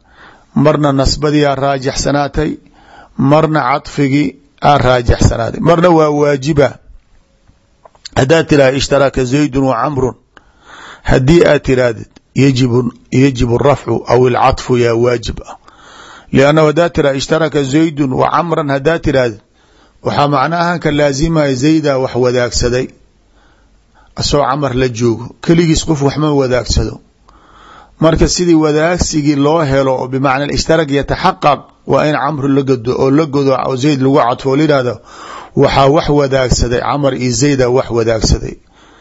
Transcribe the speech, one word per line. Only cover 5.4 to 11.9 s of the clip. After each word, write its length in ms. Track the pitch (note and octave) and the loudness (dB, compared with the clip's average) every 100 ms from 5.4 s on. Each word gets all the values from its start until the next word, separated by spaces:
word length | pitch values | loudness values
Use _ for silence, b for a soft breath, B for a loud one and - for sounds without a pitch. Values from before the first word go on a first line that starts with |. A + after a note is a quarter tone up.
| A2+ - | -4 -2
marna 300 | D3 E3+ E3+ | 0 2 4
waa 200 | E3 D3+ | 4 2
waajiba. 600 | D3 D3 C#3+ C3 D3+ - - - - _ _ _ _ _ _ _ _ - _ - - | 2 0 0 -2 0 0 -2 -20 -20 _ _ _ _ _ _ _ _ -20 _ -10 -2
Haddaad 320 | C3+ E3 - | 2 2 2
tiraahdo, 300 | D3+ C3+ C#3 | 2 4 2
"Ishtaraka 460 | - C#3 C3+ C3 B2+ | 0 0 0 0 -2
Zaydun 380 | C3+ D3 B2+ | 0 0 0
wa 120 | C3+ A#2 | -2 0
Camrun," 400 | C3 C#3 B2+ A2 _ _ B B B B B B | -2 -2 -4 -6 _ _ B B B B B B
haddii 400 | B C#3 C3 E3+ E3 | B 0 4 4 4
aad 160 | D3 | 2
tirahdid, 440 | - B2+ B2 | 0 0 0